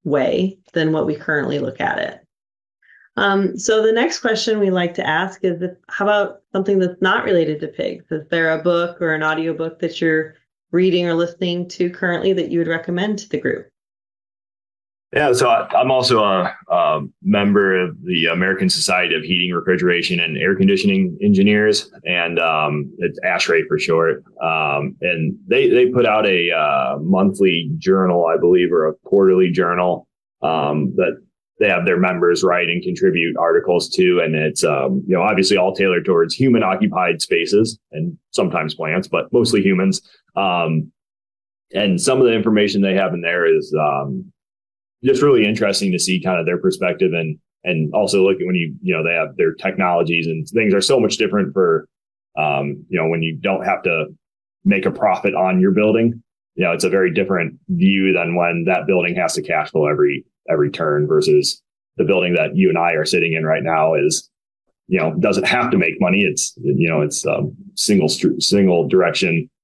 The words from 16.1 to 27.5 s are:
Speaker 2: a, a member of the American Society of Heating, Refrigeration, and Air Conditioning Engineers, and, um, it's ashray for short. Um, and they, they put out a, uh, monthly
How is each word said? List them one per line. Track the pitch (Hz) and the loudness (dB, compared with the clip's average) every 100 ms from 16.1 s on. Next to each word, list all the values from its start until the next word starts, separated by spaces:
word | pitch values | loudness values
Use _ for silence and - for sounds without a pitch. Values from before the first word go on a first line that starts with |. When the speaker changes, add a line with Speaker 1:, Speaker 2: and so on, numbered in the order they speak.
| 117 | 2
Speaker 2:
a, | 104 95 87 - - | 2 0 -2 -6 -2
a | 87 80 78 69 _ | 0 2 0 -6 _
member | 92 104 101 101 98 92 | 0 2 4 4 4 2
of | 90 78 | -2 -6
the | 82 87 82 | -4 0 0
American | 87 92 95 92 | 0 0 0 0
Society | - 87 90 90 80 | -2 -2 0 0 -2
of | |
Heating, | 78 90 90 | -2 -2 -2
Refrigeration, | 87 92 90 90 87 82 87 | -2 -2 0 0 0 -2 -2
and | 85 73 | -4 -2
Air | 92 95 | -2 2
Conditioning | 98 95 101 95 90 78 | 2 2 2 0 -2 0
Engineers, | 101 98 101 104 107 104 - - 82 | 2 4 4 4 2 0 -4 -12 -4
and, | 87 85 85 | -2 -2 0
um, | 82 78 76 73 69 - | 0 0 0 -2 -6 -6
it's | 87 - | -6 -4
ashray | - 87 - 82 - | -2 -2 0 0 0
for | - | -2
short. | - 82 82 73 - - | 0 2 2 -2 -8 -8
Um, | 82 80 76 71 71 - | -4 -2 -2 -2 -4 -6
and | 87 85 80 - - | -4 -2 -4 -4 -2
they, | 123 - | 2 4
they | 117 123 | 4 4
put | 123 117 | 2 2
out | 107 104 | 2 2
a, | 92 87 | 0 0
uh, | 82 76 69 64 71 | 0 0 0 -2 -2
monthly | 82 95 98 95 95 | 0 2 2 2 2